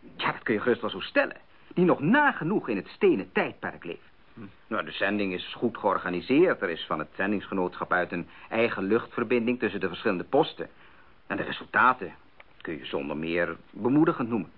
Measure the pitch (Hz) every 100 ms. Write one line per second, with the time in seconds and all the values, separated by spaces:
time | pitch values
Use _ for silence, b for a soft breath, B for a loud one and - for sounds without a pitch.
0 | - - - - - 104 120 113 107 95
1 | - - - - - B B - 175 139
2 | 147 269 285 - 156 196 - 101 - -
3 | 202 98 - - 151 107 92 - 85 -
4 | - - - - 104 - - 107 87 -
5 | 101 101 98 90 - - 120 - 104 92
6 | 90 87 - 135 180 131 95 82 - 80
7 | 76 - 98 104 - 95 90 - - 90
8 | 87 87 80 B B 113 113 101 95 113
9 | - - 113 123 113 123 107 95 92 87
10 | 117 92 - 135 160 - - b b b
11 | b b - 98 - - - 107 120 127
12 | 85 - - - - - - 73 - 85
13 | 71 73 80 85 85 82 - - 113 143
14 | 160 165 113 117 82